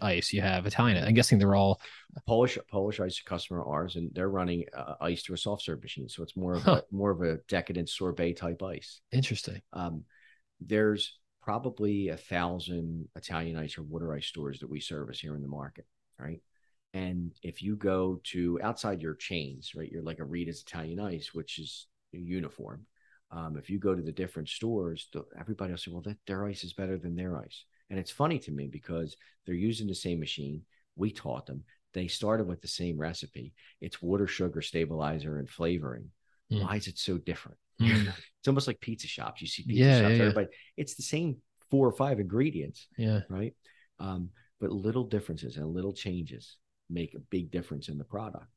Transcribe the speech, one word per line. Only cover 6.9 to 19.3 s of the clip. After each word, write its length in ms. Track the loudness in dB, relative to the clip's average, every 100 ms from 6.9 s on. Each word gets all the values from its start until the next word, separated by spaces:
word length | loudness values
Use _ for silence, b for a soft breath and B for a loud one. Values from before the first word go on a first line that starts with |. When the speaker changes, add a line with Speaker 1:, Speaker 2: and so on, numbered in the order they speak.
Speaker 2:
a, 40 |
more 180 | 0 2
of 100 | 2
a 140 | 2 0 0
decadent 420 | -2 0 -4 -4
sorbet 440 | -2 -2 0 0
type 280 | 0 -4 -4
ice. 360 | -6 -8 -12 -20 -2
Speaker 1:
Interesting. 500 | 2 2 0 -4 -8 -10
Speaker 2:
Um, 300 | -6 -4 -4 -10 b b b b -14
there's 580 | 0 4 4 4 -2 -6 _ _
probably 680 | -4 -2 -2 0 0 2 0
a 80 | -4
thousand 920 | -2 0 0 -2 -4 -4 -2 -4 -8
Italian 420 | -12 -6 -4 -2 -4
ice 220 | -6 -8
or 60 |
water 280 | -8 -6 -4
ice 140 | -4 -6
stores 320 | -6 -6 -8
that 100 | -8
we 120 | -8
service 400 | -8 -8 -8 -10
here 160 | -8 -8
in 60 |
the 60 | -8
market, 380 | -8 -10 -14 -20 _ _ -14
right? 220 | -12 -12 _ _ _ _ _
And 380 | -6 -4 -2 -4 -8
if 180 | -12 -8
you 140 | -4 0
go 440 | 2 2 2 0
to 340 | -4 0 0 2
outside 400 | 0 -2 -2 -2
your 140 | -4
chains, 560 | -6 -4